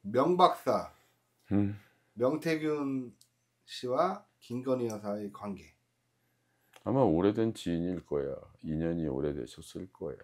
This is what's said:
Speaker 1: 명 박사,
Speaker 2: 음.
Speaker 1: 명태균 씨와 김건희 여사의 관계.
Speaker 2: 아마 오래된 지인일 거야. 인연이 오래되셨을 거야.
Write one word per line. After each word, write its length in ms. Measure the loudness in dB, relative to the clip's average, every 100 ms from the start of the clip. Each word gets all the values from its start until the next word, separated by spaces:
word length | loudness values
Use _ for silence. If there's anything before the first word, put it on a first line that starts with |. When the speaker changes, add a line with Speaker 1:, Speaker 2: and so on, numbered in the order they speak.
| 0 2
Speaker 1:
명 180 | 2 6
박사, 560 | 6 6 0 0 -2 -14 _ _ _ _ _
Speaker 2:
음. 280 | 2 2 -2 -16 _ _ -2
Speaker 1:
명태균 1000 | -2 0 -2 0 0 -2 -2 -4 -8 -16 -20 _ _ _ -16
씨와 600 | -10 -2 2 2 0 -12 _
김건희 480 | -10 -6 0 0 0
여사의 440 | -4 -6 -6 -6
관계. 440 | -8 -10 -10 -14 _ _ _ _ _ _ _ _ _ _ -10
Speaker 2:
아마 180 | -2 4
오래된 500 | 4 6 4 4 0
지인일 500 | -2 -2 -2 0 -4
거야. 320 | -2 -2 -2 -6 -12 _
인연이 440 | -6 -2 0 0 -2
오래되셨을 880 | -2 -2 -4 -8 -12 -14 -14 -14
거야. 220 | _ -10 -10